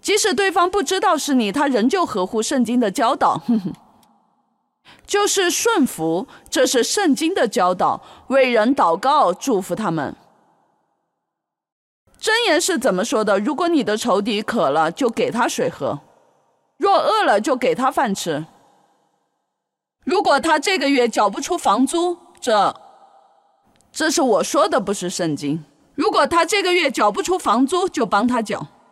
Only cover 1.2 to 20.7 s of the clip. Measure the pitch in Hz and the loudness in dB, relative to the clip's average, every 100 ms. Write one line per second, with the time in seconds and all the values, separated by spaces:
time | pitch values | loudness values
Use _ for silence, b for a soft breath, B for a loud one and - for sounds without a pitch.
1.2 | - 262 214 196 294 285 233 370 349 214 | 0 0 0 0 0 2 2 0 -2 -2
2.2 | 185 226 220 277 233 247 226 190 240 285 | -4 -2 -2 0 0 2 0 0 0 2
3.2 | 220 - - 226 180 - _ _ _ _ | 0 0 0 -2 -2 -10 _ _ _ _
4.2 | _ _ _ _ _ _ B B - 403 | _ _ _ _ _ _ B B -4 0
5.2 | 415 - 359 294 466 453 262 - 160 165 | 0 0 0 0 0 0 0 -2 -2 -2
6.2 | 247 B B - 254 269 226 - 381 269 | -6 B B 0 2 2 0 0 0 2
7.2 | 320 392 247 214 180 180 165 120 B B | 0 0 -2 0 0 0 0 -2 B B
8.2 | B 269 254 233 214 277 190 170 262 294 | B 2 4 4 2 2 2 2 2 2
9.2 | 208 180 - 208 190 175 214 165 127 - | 2 0 -2 -2 -2 -4 -4 -4 -6 -10
10.2 | _ _ _ _ _ _ _ _ _ _ | _ _ _ _ _ _ _ _ _ _
11.2 | _ _ _ _ _ _ _ _ _ _ | _ _ _ _ _ _ _ _ _ _
12.2 | - 440 466 311 - 330 240 185 202 247 | -2 0 2 0 0 0 0 0 -2 -2
13.2 | 214 196 208 285 349 330 262 214 240 196 | 0 0 0 -2 0 0 0 -2 0 0
14.2 | 214 208 208 226 156 147 156 170 254 226 | 0 -4 -4 0 0 2 0 0 -4 0
15.2 | 156 208 254 - 143 - 131 143 - _ | -2 0 -2 -2 -4 -4 -6 -6 -10 _
16.2 | _ _ _ _ _ _ 370 381 - 427 | _ _ _ _ _ _ 0 2 2 0
17.2 | 359 208 214 254 233 160 262 294 262 190 | 2 2 0 -2 0 0 0 0 -2 -2
18.2 | - 147 160 _ _ _ _ _ _ _ | -4 -6 -6 _ _ _ _ _ _ _
19.2 | _ _ _ _ _ _ _ _ - 381 | _ _ _ _ _ _ _ _ -4 0
20.2 | 392 277 320 311 - | 2 2 2 0 2